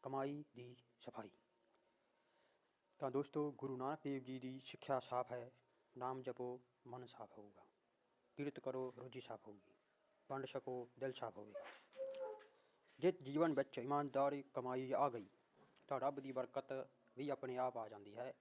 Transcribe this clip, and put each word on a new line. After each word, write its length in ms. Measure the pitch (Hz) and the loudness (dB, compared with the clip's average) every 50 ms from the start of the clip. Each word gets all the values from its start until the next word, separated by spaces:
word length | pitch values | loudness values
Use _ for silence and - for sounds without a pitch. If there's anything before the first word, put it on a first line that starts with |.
| - | -4
ਕਮਾਈ 420 | 135 135 135 135 139 143 147 151 - _ | 0 2 2 2 2 0 -2 -6 -8 _
ਦੀ 220 | 123 123 123 123 123 - _ _ _ | -14 -12 -12 -14 -16 -20 _ _ _
ਸਫਾਈ। 320 | - - - - 107 101 - _ _ _ _ _ _ _ _ _ _ _ _ _ _ _ _ _ _ _ _ _ _ _ _ _ _ _ _ _ _ _ _ _ | -12 -10 -8 -8 -8 -8 -10 _ _ _ _ _ _ _ _ _ _ _ _ _ _ _ _ _ _ _ _ _ _ _ _ _ _ _ _ _ _ _ _ _
ਤਾਂ 120 | 151 135 | -2 2
ਦੋਸਤੋ, 420 | 123 135 143 139 - 156 147 147 139 | 2 2 2 2 2 2 2 2 0
ਗੁਰੂ 240 | 113 139 135 135 | -2 -4 -2 -2
ਨਾਨਕ 240 | 127 127 135 151 147 - | 0 0 0 -2 0 0
ਦੇਵ 220 | 143 139 135 123 | 0 0 0 -2
ਜੀ 140 | 123 131 131 | -4 -6 -4
ਦੀ 220 | 127 131 131 135 | -4 -4 -6 -6
ਸਿੱਖਿਆ 400 | - - - - - - 139 131 | -8 -8 -10 -8 2 4 4 4
ਸਾਫ਼ 320 | - - 127 123 123 - 123 | 4 2 2 2 2 2 -2
ਹੈ, 180 | 123 117 127 - - _ _ _ _ _ _ _ 127 | -6 -6 -8 -14 -18 _ _ _ _ _ _ _ -4
"ਨਾਮ 240 | 123 127 131 131 127 | -2 0 0 0 -2
ਜਪੋ, 380 | 127 120 - 123 123 123 123 123 _ _ _ _ | -4 -4 -2 -2 -4 -4 -6 -10 _ _ _ _
ਮਨ 200 | 127 120 127 127 | -12 -10 -10 -10
ਸਾਫ਼ 320 | 117 - - 113 104 - 107 | -12 -10 -12 -12 -12 -12 -16
ਹੋਊਗਾ, 280 | 104 104 104 - - - _ _ _ _ _ _ _ _ _ _ _ _ _ | -16 -16 -18 -20 -20 -20 _ _ _ _ _ _ _ _ _ _ _ _ _
ਕਿਰਤ 240 | - 143 143 - - | -2 -2 -2 -2 -2
ਕਰੋ, 340 | - 135 127 131 131 127 123 | -4 -2 0 0 0 -2 -4
ਰੋਜ਼ੀ 240 | 127 131 127 120 127 | -6 -10 -8 -8 -8
ਸਾਫ਼ 280 | - - 117 110 - 110 | -6 -6 -8 -8 -8 -12
ਹੋਊਗੀ, 260 | 104 104 _ - - _ _ _ _ _ _ _ _ _ _ _ | -16 -16 _ -20 -20 _ _ _ _ _ _ _ _ _ _ _
ਵੰਡ 160 | 139 135 135 | -2 0 0
ਛਕੋ, 420 | 127 - 135 127 - 127 123 120 120 - 120 | 0 -2 -2 0 0 -2 -2 -2 -4 -4 -2
ਦਿਲ 140 | 127 135 127 | 0 0 0
ਸਾਫ਼ 260 | - - 113 107 107 | 0 -2 -4 -4 -6
ਹੋਵੇਗਾ।" 260 | 104 104 101 571 - - - - - - - 539 539 539 539 539 523 453 427 427 - - _ _ _ _ _ _ _ - - - | -12 -8 -8 -8 -8 -8 -12 -14 -16 -18 -6 -6 -4 -4 -2 -4 -4 -4 -4 -8 -12 -20 _ _ _ _ _ _ _ -20 -10 2
ਜੇ 140 | 135 180 185 | 4 4 4
ਜੀਵਨ 400 | 180 143 131 139 151 165 165 151 | 4 -2 0 4 6 6 6 6
ਵਿੱਚ 260 | 131 139 - - - | 4 2 2 0 -4
ਇਮਾਨਦਾਰੀ 640 | 120 131 143 147 147 139 123 135 139 139 143 143 135 - _ | 0 4 4 4 4 4 4 6 6 6 4 2 -6 -4 _
ਕਮਾਈ 380 | 135 123 127 127 131 131 127 127 | -2 0 0 0 0 2 2 6
ਆ 120 | - 135 139 | 6 6 6
ਗਈ, 220 | 117 117 101 92 - _ _ _ _ - - - - - - - | 4 0 -8 -8 -16 _ _ _ _ -20 -20 -20 -20 -20 -4 0
ਤਾਂ 120 | 143 131 | 0 4
ਰੱਬ 200 | 123 139 143 139 | 4 2 2 0
ਦੀ 120 | 135 135 127 | -4 -2 0
ਬਰਕਤ 560 | 131 127 120 - 135 131 - 139 135 131 131 _ _ _ - _ | 0 -2 0 -2 -4 -2 -2 -4 -4 -4 -6 _ _ _ -20 _
ਵੀ 120 | 127 139 147 | -4 -2 -2
ਆਪਣੇ 280 | 139 131 - 127 127 | -2 -2 -2 -2 2
ਆਪ 200 | 123 127 127 120 | 4 2 2 2
ਆ 120 | 120 113 107 | 0 -4 -4
ਜਾਂਦੀ 280 | 110 104 101 104 101 | -8 -12 -12 -12 -6
ਹੈ। 160 | 113 123 131 - _ | -6 -4 -4 -6 _